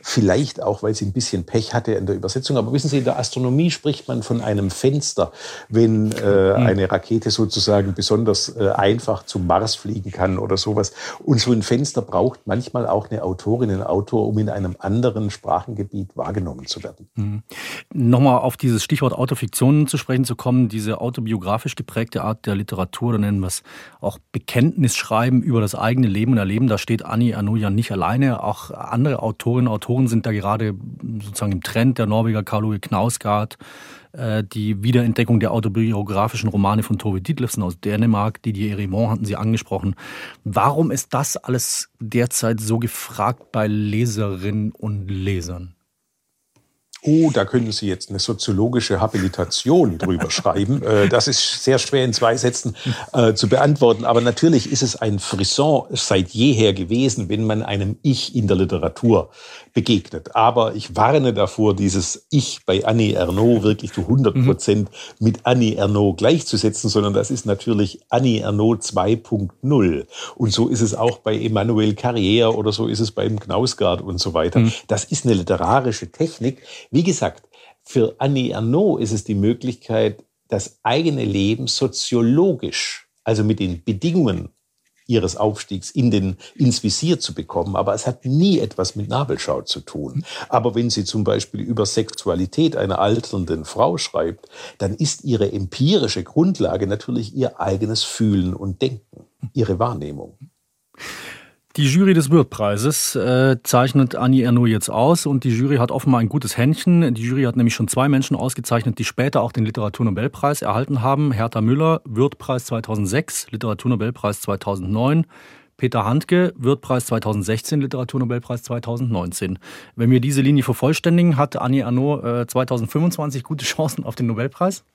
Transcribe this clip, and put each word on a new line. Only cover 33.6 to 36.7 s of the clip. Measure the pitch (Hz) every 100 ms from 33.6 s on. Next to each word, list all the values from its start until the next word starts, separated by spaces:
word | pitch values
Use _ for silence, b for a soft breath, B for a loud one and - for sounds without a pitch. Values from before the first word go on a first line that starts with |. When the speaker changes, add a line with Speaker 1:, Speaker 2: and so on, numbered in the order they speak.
| B B B B B
Speaker 2:
äh, | 143 120 110
die | 107 110 104 98
Wiederentdeckung | 113 123 117 110 117 113
der | 107
autobiografischen | 117 107 101 113 104 101 98 110 110 110
Romane | 101 98